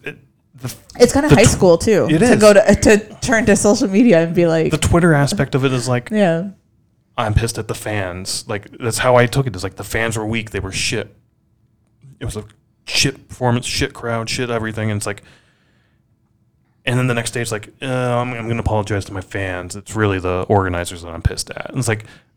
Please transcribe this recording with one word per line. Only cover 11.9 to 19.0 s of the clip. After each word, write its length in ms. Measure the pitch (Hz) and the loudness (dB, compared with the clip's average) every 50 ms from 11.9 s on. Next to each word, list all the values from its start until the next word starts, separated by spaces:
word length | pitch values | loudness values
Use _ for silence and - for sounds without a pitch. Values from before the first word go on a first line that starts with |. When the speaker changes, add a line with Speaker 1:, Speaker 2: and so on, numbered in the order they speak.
| _ _ _ - - _ | _ _ _ -20 -18 _
Speaker 1:
It 60 | - | -12
was 120 | 110 - | -10 -10
a 60 | 107 104 - _ _ _ _ _ _ _ | -10 -14 -14 _ _ _ _ _ _ _
shit 420 | - - - - 139 - - - _ | -6 -2 -2 -2 -2 -2 -6 -16 _
performance, 360 | - - 127 123 117 123 117 | -10 -4 0 0 0 0 -2
shit 280 | - - - 147 - - | -6 -4 -4 -4 -6 -6
crowd, 360 | - - 117 117 117 113 - | -10 -8 -6 -6 -4 -4 -6
shit 200 | - 131 127 117 | -6 -6 -6 -4
everything. 420 | 120 113 110 110 107 113 107 110 | -4 -4 -4 -6 -6 -4 -4 -4
And 60 | 104 | -4
it's 80 | 101 - | -4 -4
like, 160 | 107 104 - - - _ _ _ _ _ _ _ _ _ _ _ _ _ _ _ _ _ _ _ _ _ _ _ _ _ _ _ _ _ _ _ | -6 -8 -10 -14 -20 _ _ _ _ _ _ _ _ _ _ _ _ _ _ _ _ _ _ _ _ _ _ _ _ _ _ _ _ _ _ _
and 120 | 131 120 | -2 -2
then 100 | 127 127 | 0 0
the 60 | 127 117 | 0 -2
next 180 | 117 113 - | -2 -4 -4
day, 100 | - 123 | -6 -6
it's 100 | 117 113 | -6 -4
like, 180 | 113 104 107 - _ _ | -6 -8 -8 -12 _ _
"Uh, 40 | 139 | -8
I'm, 460 | 135 127 127 127 123 120 120 123 127 123 | -6 -4 -2 -2 -2 -2 -2 -2 -4 -6
I'm 140 | 117 110 | -8 -6
gonna 120 | 113 117 117 | -6 -4 -4
apologize 460 | 110 117 107 107 101 98 107 98 | -2 -2 -2 -2 -2 -2 -4 -6